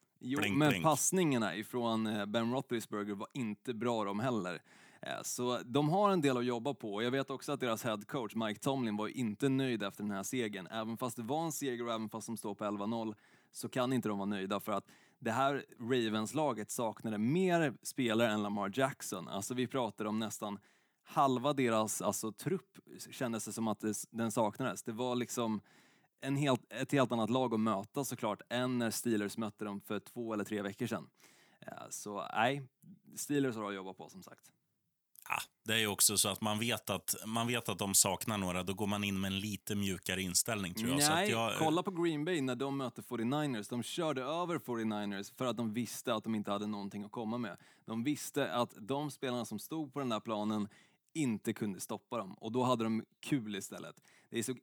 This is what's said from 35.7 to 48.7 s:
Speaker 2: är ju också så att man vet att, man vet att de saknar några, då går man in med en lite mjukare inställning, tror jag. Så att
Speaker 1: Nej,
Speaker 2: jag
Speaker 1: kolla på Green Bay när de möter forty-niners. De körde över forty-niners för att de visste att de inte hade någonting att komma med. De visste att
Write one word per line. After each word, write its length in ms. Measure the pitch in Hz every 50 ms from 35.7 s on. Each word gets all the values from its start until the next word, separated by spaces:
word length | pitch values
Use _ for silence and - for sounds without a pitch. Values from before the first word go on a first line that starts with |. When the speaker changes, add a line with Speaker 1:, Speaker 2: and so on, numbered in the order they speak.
| 110
Speaker 2:
är 40 |
ju 100 | 113 110
också 300 | 104 98 - - - 107
så 120 | 92 - 107
att 120 | 95 90
man 180 | 110 107 107 107
vet 300 | 117 117 117 101 - -
att, 260 | 101 90 - - - - -
man 220 | 110 110 117 117
vet 220 | 120 123 120 - -
att 100 | 101 87
de 140 | 107 98 95
saknar 440 | - - 104 92 85 - - 110
några, 260 | 101 95 90 90 90 90
då 100 | 92 98
går 140 | 95 110
man 160 | 98 104 101 101
in 160 | 101 98 95
med 100 | 98 98
en 80 | 95 98
lite 360 | 101 107 101 - _ - 107
mjukare 460 | 101 101 98 92 85 - - 92 92
inställning, 520 | 95 92 87 - - - 113 104 95 87 90
tror 160 | 110 110 -
jag. 140 | - - 147
Så 80 | 151
att 40 | 156
Speaker 1:
Nej, 120 | 170 196 214
Speaker 2:
jag 260 | 113 113 113 113 101
Speaker 1:
kolla 260 | - 160 160 156 175 -
på 80 | 208
Green 340 | 190 165 170 170 160 147 147
Bay 160 | 175 185 156
när 140 | 135 131 123
de 220 | 120 135 139 139
möter 240 | 139 135 120 - -
forty-niners. 680 | 104 - 120 113 113 120 139 151 151 143 123 107 101 -
De 140 | 123 123 113
körde 380 | - - 175 170 156 143 131 127
över 360 | 131 156 170 180 170 175 151
forty-niners 720 | - - 120 113 113 110 107 104 104 101 101 98 101 - -
för 80 | - 135
att 120 | 123 113
de 160 | 110 120 110 104
visste 400 | 123 117 - - - - 127 117
att 80 | 110 104
de 120 | 110 110
inte 160 | 107 101 101
hade 160 | 101 101 104
någonting 360 | 107 107 101 98 98 98 101 101
att 80 | 104
komma 260 | - - 113 107 113
med. 200 | 123 120 101 85 - - - - _ _
De 180 | - 113 113 117
visste 500 | 147 147 127 - - - 143 139 95 82
att 200 | 123 120 -